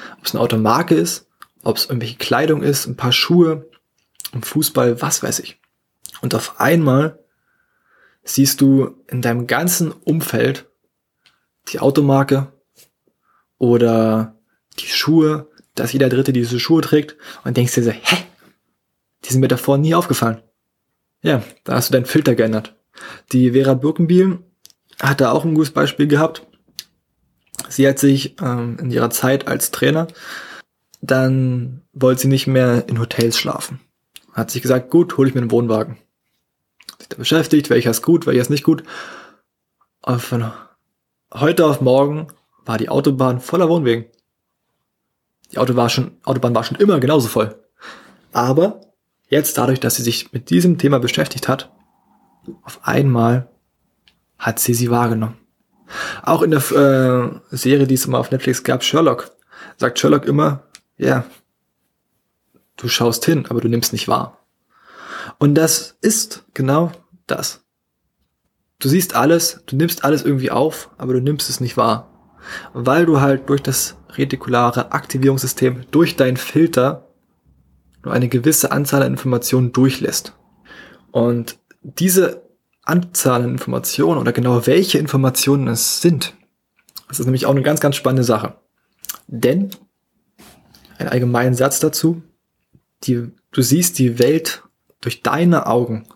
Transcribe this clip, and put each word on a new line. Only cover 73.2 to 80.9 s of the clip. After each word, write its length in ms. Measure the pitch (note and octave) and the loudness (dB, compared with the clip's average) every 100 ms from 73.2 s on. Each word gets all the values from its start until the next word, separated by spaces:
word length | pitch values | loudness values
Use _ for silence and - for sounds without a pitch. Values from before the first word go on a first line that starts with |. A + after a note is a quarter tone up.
| C#3 C3+ C3+ | 4 0 0
durch 120 | C#3 | -2
das 360 | C#3 C3 - - _ - | 0 -4 -6 -10 _ -6
retikulare 720 | C#3 C3+ - B2 A#2+ A#2+ - | -4 -4 -2 0 2 0 -4
Aktivierungssystem, 960 | C#3+ - C3+ C3+ C3+ C3+ - B2+ B2 - | -6 -6 0 2 2 -4 -2 -2 -2 -2
durch 240 | D3 E3+ - | 2 2 2
deinen 220 | C3 B2+ | 0 0
Filter 720 | - D3+ E3 E3 B2+ - - _ _ _ _ _ _ _ _ _ | -4 0 2 2 0 -2 -12 _ _ _ _ _ _ _ _ _
nur 100 | - | -6
eine 160 | B2+ B2 | -4 0
gewisse 420 | B2 C3 D3+ - | 0 2 0 0
Anzahl 300 | C3+ C#3+ C#3 | -2 0 0
an 120 | C3 | 0
Informationen 600 | C3 C3 B2 - B2+ B2 | -2 -2 -2 0 0 0
durchlässt. 600 | B2+ C3+ C3 - - - - _ _ _ - - | 2 2 2 -4 -6 -10 -20 _ _ _ -20 -20